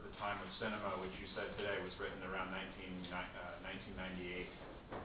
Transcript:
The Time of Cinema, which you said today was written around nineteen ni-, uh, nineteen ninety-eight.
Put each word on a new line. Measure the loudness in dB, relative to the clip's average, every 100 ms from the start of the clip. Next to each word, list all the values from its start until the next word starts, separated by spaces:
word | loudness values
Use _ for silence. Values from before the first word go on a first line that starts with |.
| -4
The | 0
Time | 2 2
of | 0 2
Cinema, | 2 4 4 2
which | 2 -2
you | -2 0
said | 0 2
today | 4 4
was | 2 0
written | 0 0
around | 2 2 2
nineteen | 0 -2 -4 -4 -2
ni-, | 0 0 0 -2
uh, | -4 -4
nineteen | -4 -4 -4
ninety-eight. | -2 0 0 0 0 -2 -4 -6 -8 -4 -4